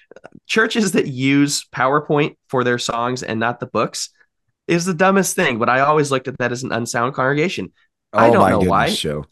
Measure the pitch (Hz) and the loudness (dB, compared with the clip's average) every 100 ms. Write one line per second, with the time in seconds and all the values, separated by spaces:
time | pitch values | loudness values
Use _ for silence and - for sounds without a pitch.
0 | _ - - - - 220 220 247 190 165 | _ -20 -20 -20 -4 0 0 0 0 0
1 | - 127 135 143 143 - - - 131 147 | -2 -2 2 2 2 -2 -6 -2 0 0
2 | 147 147 156 - _ 131 123 120 - 117 | 0 0 -2 -6 _ -2 0 -2 -2 -4
3 | 120 127 - 113 117 120 - 107 123 - | -4 -4 -6 -2 -2 -4 -4 -2 -2 -4
4 | - _ _ _ _ _ - 170 180 165 | -10 _ _ _ _ _ -2 -2 -2 2
5 | 190 196 175 - 160 113 117 127 143 156 | 4 4 2 0 -2 0 0 2 2 2
6 | 139 131 131 135 120 123 131 113 120 123 | 0 -2 -4 -4 -4 -4 -4 -4 -4 -2
7 | 120 127 131 147 175 - 95 _ _ _ | -2 0 0 0 -2 -4 -10 _ _ _
8 | _ 104 117 139 95 107 92 98 135 - | _ 4 4 6 4 4 2 2 0 -2
9 | 80 76 71 | -4 -6 -2